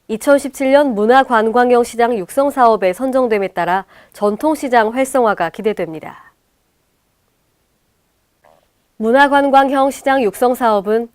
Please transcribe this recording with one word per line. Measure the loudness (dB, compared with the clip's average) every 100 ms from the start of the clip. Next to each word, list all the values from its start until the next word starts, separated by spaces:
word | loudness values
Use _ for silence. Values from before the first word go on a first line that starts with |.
| -10
이천십칠 | -6 0 0 0 -6 2
년 | 2 2
문화관광형 | 0 2 4 4 0 2 2 2 2
시장 | 0 -2 -2 -2
육성 | -4 -2 -2
사업에 | 2 2 4 0
선정됨에 | -2 -4 -2 -2 -2 -4
따라 | -4 -2 -2 -6 -20 _
전통시장 | -4 -4 -2 -2 -2 0 0 0
활성화가 | -2 -2 0 0 0 -4
기대됩니다. | -4 -6 -4 -8 -10 -16 -20 -20 _ _ _ _ _ _ _ _ _ _ _ _ _ _ _ _ _ _ _ _ _ _ _ _ _ _ -6
문화관광형 | 0 2 4 2 4 2 2 0 -2
시장 | -2 -2 0
육성 | -2 0 -2
사업은 | 0 0 -2 -2 -4 -4